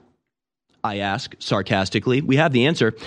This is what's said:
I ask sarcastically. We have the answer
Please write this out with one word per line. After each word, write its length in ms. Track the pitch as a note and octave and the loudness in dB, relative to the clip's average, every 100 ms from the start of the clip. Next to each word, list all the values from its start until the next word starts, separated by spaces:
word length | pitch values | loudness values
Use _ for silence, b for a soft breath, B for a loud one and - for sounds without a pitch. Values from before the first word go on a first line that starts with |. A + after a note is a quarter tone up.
| _ _ _ _ _ _ _ _ | _ _ _ _ _ _ _ _
I 160 | A2+ G2+ | -6 -4
ask 340 | G2+ G2+ - - | -4 -4 -8 -12
sarcastically. 840 | - G#2 G2 G2+ G2 A2 B2+ B2+ | -4 -2 0 0 0 -2 0 0
We 140 | C3 C3+ | 2 2
have 180 | E3 | 2
the 140 | B2 C3+ | 4 2
answer 240 | E3+ A2 B | 2 0 B